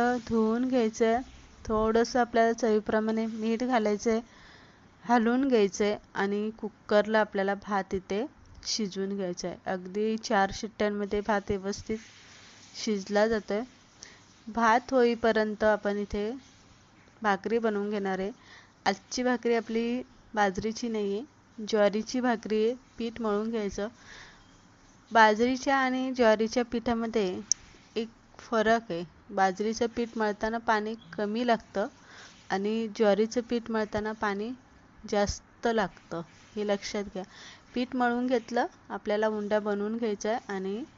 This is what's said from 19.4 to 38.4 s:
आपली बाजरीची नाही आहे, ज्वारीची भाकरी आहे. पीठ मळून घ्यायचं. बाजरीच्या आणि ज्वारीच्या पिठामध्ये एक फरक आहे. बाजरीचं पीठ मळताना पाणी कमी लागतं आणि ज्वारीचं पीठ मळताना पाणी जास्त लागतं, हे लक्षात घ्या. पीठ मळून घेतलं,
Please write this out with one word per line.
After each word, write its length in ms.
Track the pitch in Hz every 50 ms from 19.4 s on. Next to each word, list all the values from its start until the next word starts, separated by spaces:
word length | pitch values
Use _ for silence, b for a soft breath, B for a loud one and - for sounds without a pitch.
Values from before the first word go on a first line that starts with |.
| 233 233 233
आपली 480 | 233 220 - 220 226 233 233 240 254 247 - - - - - -
बाजरीची 540 | 220 208 196 185 202 196 220 220 - - 233
नाही 300 | 226 214 208 196 196 208
आहे, 60 | 269 - _ _ _ _ - - 214 202
ज्वारीची 520 | - 214 208 202 190 214 214 - - 254
भाकरी 460 | 240 254 233 220 - 208 220 214 214
आहे. 80 | 226 254 247 - - _ -
पीठ 220 | 226 233 226 233
मळून 300 | 233 214 202 208 214 226
घ्यायचं. 380 | 233 226 208 196 196 - 202 226 - B B B B B B B B B B B - - - _ _ _ _ - - - - - 214
बाजरीच्या 640 | 226 220 214 214 208 233 247 262 247 254 294 269
आणि 360 | 269 262 254 254 262 254 262 254
ज्वारीच्या 480 | 247 247 220 220 208 220 220 - 262 240
पिठामध्ये 760 | 233 - 240 226 254 233 226 233 226 220 226 202 185 185 214 208 - B B B B B B B B -
एक 120 | 214 233 220 - _ _ - - -
फरक 440 | - - 247 220 214 220 226 233 226 -
आहे. 140 | 175 165 180 160 - - - -
बाजरीचं 560 | 208 196 190 190 185 185 208 220 226 220 247
पीठ 220 | 233 233 - 233 226 -
मळताना 420 | 226 214 208 202 208 - 220 226 233
पाणी 360 | 226 - 220 214 208 220 226 226 - - -
कमी 300 | - 208 202 208 226 247
लागतं 400 | 240 226 220 - - - 196 202 277 - - B B B B B B B B B -
आणि 380 | 185 190 196 208 220 226 226 220 202
ज्वारीचं 440 | - 226 208 196 190 220 220 - 247
पीठ 300 | 233 - 247 240 226 -
मळताना 420 | 226 220 214 208 - 214 208 214 220
पाणी 380 | 220 233 208 196 196 208 233 254 - - - - - - - - - - 214
जास्त 560 | 220 202 202 196 - - - - - - -
लागतं, 560 | 240 226 226 202 170 - - - - - 165 165 - - - - - -
हे 100 | 214 208
लक्षात 380 | 208 202 196 - - - 214 202
घ्या. 180 | 208 - 190 185 B B B B B B B B - -
पीठ 220 | 240 254 247 -
मळून 300 | 254 247 240 240 240 247
घेतलं, 400 | 254 262 233